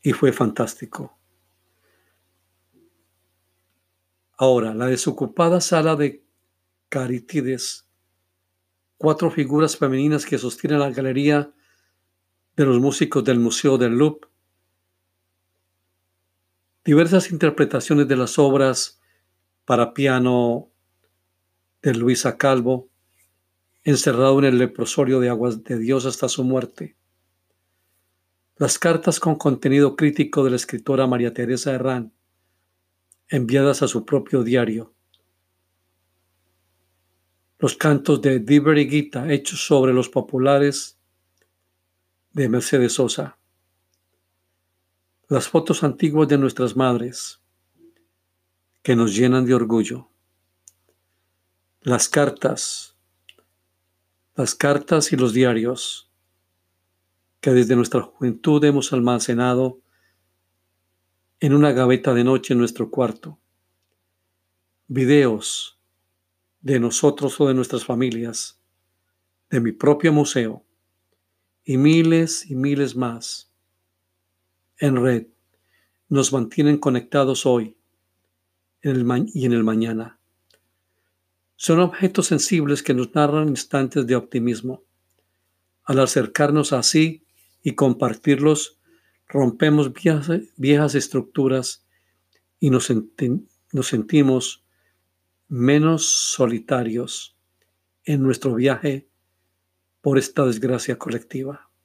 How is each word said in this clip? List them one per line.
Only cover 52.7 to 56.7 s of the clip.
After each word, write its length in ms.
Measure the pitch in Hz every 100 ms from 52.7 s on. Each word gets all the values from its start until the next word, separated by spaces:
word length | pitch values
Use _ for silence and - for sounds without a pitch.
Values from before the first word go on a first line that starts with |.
| - - _ _ _ - _ _ _ _ _ _ _ _ _ _ -
las 180 | 127
cartas 600 | - 143 143 - 160 147
y 20 | 139
los 160 | 127
diarios 800 | 113 127 113 117 131 - - _ _ _ _ _ _ _